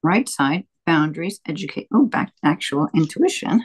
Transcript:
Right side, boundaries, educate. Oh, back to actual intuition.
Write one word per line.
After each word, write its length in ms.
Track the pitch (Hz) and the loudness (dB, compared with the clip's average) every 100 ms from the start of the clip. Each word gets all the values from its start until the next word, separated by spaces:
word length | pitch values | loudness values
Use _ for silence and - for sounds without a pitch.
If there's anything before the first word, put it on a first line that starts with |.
Right 240 | 160 202 269 | 2 2 0
side, 360 | - 139 170 - _ | 0 0 0 -6 _
boundaries, 540 | - 160 151 156 180 202 - | 0 2 2 -2 -8 -8 -10
educate. 400 | 160 196 - - | -8 -8 -10 0
Oh, 120 | 220 | 2
back 220 | 240 - - | 2 0 -4
to 60 | _ | _
actual 440 | 147 165 - 143 156 | 0 0 -2 -2 0
intuition. 680 | - 151 - 359 - - 233 | 0 0 0 0 0 0 0